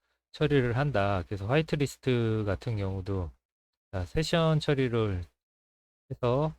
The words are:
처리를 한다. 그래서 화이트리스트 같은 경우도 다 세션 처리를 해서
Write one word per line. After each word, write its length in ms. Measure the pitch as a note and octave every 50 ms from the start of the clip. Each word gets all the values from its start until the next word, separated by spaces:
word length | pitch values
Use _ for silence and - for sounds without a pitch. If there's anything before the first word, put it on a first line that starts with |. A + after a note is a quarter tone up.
| _ _ _ _ _ _
처리를 460 | - - D#3 C#3+ D3 C3+ B2 A#2+ A2
한다. 460 | B2+ D3 D3 B2 G2+ G2 G2+ G2+ F2+ E2
그래서 180 | - G#2 F#2+ G2
화이트리스트 960 | G#2+ C#3 D#3+ D#3+ - E3+ D3 C#3 - - - - C3 B2 A#2+ A#2 A2+ A2 A2 G#2
같은 320 | G2+ F#2 - - B2 A2
경우도 540 | G2+ G2 F#2+ F#2+ F#2+ F#2 G2 G2 F#2 F2 D2+ - _ _ _ _ _ _ _ _ _ _ _
다 140 | - F#2 F2
세션 540 | - - D#3+ D#3 - F3 E3+ D#3+ D#3+ D#3 D3
처리를 640 | - D#3 C#3+ C3+ C3 A#2+ A#2 A2+ A2 G#2 F#2+ F2+ E2+ - _ _ _ _ _ _ _ _ _ _ _ _ _ _ _ -
해서 440 | B2+ - B2+ A#2+ B2 C#3 D#3 D#3 -